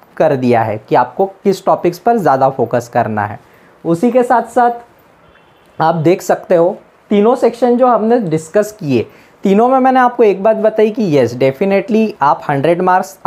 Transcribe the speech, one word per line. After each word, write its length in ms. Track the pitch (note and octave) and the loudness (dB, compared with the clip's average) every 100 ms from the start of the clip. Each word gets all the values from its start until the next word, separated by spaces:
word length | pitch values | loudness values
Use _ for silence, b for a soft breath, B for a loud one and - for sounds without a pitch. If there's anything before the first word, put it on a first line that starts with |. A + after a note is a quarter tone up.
| _ - | _ -2
कर 180 | D#3+ C3+ | 0 0
दिया 260 | B2+ A2+ | 0 0
है 160 | A2 G#2+ - | 0 -4 -2
कि 60 | D3 | 0
आपको 300 | B2 - F#3+ | 0 -2 -6
किस 400 | - G3+ F#3+ - | -4 -4 -2 0
topics 340 | D#3+ F3 F3 | 0 -2 -2
पर 180 | A3+ A#3 | -2 0
ज़्यादा 320 | D3 C3+ C3+ | 0 2 0
focus 400 | C3+ A#2 A#2+ A#2 | 0 -2 -4 -4
करना 320 | B2 A2+ G#2+ G#2 | -4 -2 -4 -6
है। 140 | G#2 b b b b E3 | -8 b b b b -4
उसी 240 | E3+ A#3 | -2 0
के 120 | B3 | 0
साथ 260 | B3 A#3+ A#3 | 2 0 0
साथ 180 | B3 A#3+ A#3+ - _ _ _ _ _ _ _ _ - | 0 0 -2 -12 _ _ _ _ _ _ _ _ -4
आप 160 | D#3 E3+ | -2 0
देख 260 | D3+ F#3 | 0 0
सकते 340 | - F#3 - F3+ | -2 -4 0 0
हो 200 | E3+ G#3+ - _ - | 0 -2 -12 _ -4
तीनों 240 | G#3 G#3+ C4 | 0 2 2
section 420 | A#3 A#3 B3 A#3+ | 0 0 0 2
जो 100 | B3 | 2
हमने 320 | A3+ A3 B3 | 2 0 0
discuss 520 | F#3 D#3 D#3+ G#3 G#3 - | 0 -4 -2 -4 -4 -6
किए, 260 | D3+ A#2+ - B B B | -2 -2 -2 B B B
तीनों 240 | G3 G3 B3 | 0 2 2
में 100 | C4 | 2
मैंने 200 | C4 C4 | 2 2
आपको 240 | B3 A#3+ | 2 2
एक 200 | A3 F#3+ | 2 2
बात 140 | G#3+ G#3 | 0 0
बताई 320 | G#3+ A3 G#3+ | 0 0 0
कि 200 | G#3+ G3+ | 0 0
yes, 220 | C#3+ A#2 B2 | 2 0 0
definitely 680 | C3+ C3 G3 G3 F#3 G#3+ A3 - | -2 0 0 0 0 0 0 0
आप 200 | C#3 D#3+ - | 0 0 -2
hundred 320 | C#3+ D3+ F3 | -2 0 0
marks 320 | F3+ F#3 F#3+ - | 2 0 -2 -4